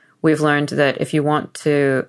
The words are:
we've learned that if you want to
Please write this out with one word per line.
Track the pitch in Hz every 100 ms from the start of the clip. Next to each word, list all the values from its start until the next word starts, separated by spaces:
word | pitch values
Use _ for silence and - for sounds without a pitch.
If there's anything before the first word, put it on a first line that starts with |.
| _ _
we've | 160 147
learned | 151 147 143
that | 143 143 -
if | -
you | 156
want | 147 151 -
to | - 156 143 139 131